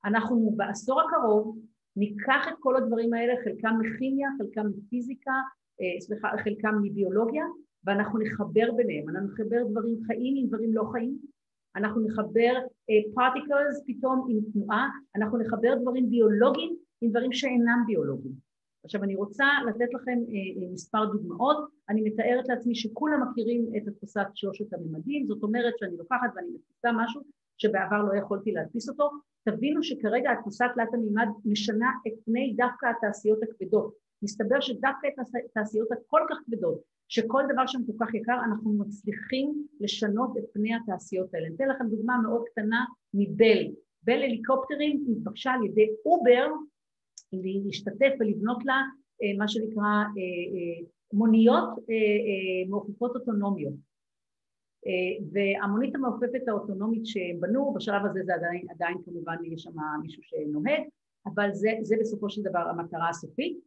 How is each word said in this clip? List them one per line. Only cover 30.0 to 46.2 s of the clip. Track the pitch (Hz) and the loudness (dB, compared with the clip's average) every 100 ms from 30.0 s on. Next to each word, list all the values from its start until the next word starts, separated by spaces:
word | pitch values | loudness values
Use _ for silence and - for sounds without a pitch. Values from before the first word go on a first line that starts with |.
| 214 240 269 | 0 2 2
הדפסת | 233 208 - 247 240 | 0 -4 0 0 0
תלת | 226 | -2
המימד | 233 220 208 226 - 220 | 0 0 2 0 0 0
משנה | 208 - 220 233 254 226 | 0 0 2 0 0 -6
את | - - | -8 -2
פני | 233 269 208 | 0 0 2
דווקא | 247 - 254 233 | 0 2 -2 0
התעשיות | 208 202 214 214 | -2 0 2 2
הכבדות, | 220 - 180 214 214 - _ _ | 0 -6 0 0 0 -10 _ _
מסתבר | 202 - 202 277 | -8 -4 0 2
שדווקא | 269 233 269 277 285 | 0 0 -2 0 -4
את | 277 | -4
התעש-, | 247 240 - | -6 -6 -4
התעשיות | 220 208 214 220 | -4 0 0 0
הכל | 240 - 311 320 | -4 2 4 4
כך | - - | -4 -4
כבדות, | 226 175 156 - _ _ | -2 0 -2 -8 _ _
שכל | - 226 262 269 | 0 2 2 2
דבר | 254 254 | 2 0
שם | 262 226 | 0 -4
כל | 208 220 | -2 -2
כך | |
יקר, | 220 226 247 233 | -2 0 0 0
אנחנו | 202 220 208 | 0 0 0
מצליחים | 202 - 208 202 - 262 285 294 - - | 0 -6 -6 -8 -4 -2 -2 -4 -8 -6
לשנות | 202 - 214 208 254 - | -6 -2 0 0 0 -4
את | - | -6
פני | 202 214 233 | -2 -2 -2
התעשיות | 226 185 - 185 180 | -4 -8 -4 -4 -2
האלה. | 170 160 | -4 -6
אני | 160 | -2
אתן | 269 | 0
לכם | 269 233 | 0 -2
דוגמה | 214 226 247 | -2 0 2
מאוד | 220 233 233 | 2 0 -2
קטנה | - 214 233 247 - _ | -4 0 0 -2 -8 _
מבל. | 202 196 208 220 214 - - _ _ | 0 0 6 6 6 2 -8 _ _
בל | 175 269 | 0 2
הליקופטרים | 277 226 - 262 - 294 294 285 262 | 2 -2 0 0 0 0 0 0 0
התבקשה | 220 220 - 269 | -2 -2 -6 -2
על | 247 202 | 0 2
ידי | 170 214 214 302 | 4 4 4 4
אובר | 359 | 6